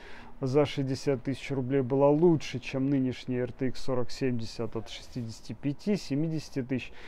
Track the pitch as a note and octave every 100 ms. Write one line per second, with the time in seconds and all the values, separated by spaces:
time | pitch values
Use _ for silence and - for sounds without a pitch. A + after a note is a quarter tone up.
0 | - - - - C3+ C3+ C#3+ - C3+ C3
1 | - C3+ C#3 B2+ - C3+ B2 C#3 B2 C3+
2 | C#3 D3 F3 D#3 - B2 - C3+ C3+ C#3+
3 | C3 A#2+ - B2 B2 - C3 - - B2+
4 | A#2+ - C3 B2 A2+ - A2+ A2+ G#2+ -
5 | - C3 A2+ G#2+ - A#2 C#3 C#3+ - G3+
6 | - C#3 E3 D#3 - - B2 C3 - -